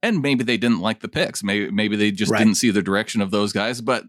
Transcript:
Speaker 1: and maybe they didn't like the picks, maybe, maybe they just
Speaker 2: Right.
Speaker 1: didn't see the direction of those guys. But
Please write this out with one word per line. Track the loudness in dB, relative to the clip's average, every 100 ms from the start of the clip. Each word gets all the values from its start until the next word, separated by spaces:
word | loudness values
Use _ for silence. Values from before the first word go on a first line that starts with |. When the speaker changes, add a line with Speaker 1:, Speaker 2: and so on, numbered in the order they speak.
Speaker 1:
and | 0 0
maybe | 0 0
they | 0 0
didn't | 2 0
like | -2 -4
the | -6
picks, | -4 -4 -4
maybe, | -2 -2 -2
maybe | 0 0 2
they | 0
just | 0 0
Speaker 2:
Right. | 4
Speaker 1:
didn't | 4 4
see | 2
the | 2
direction | 0 -2 -2 -2
of | 0
those | 0 0
guys. | 0 -2 -4
But | -2 -2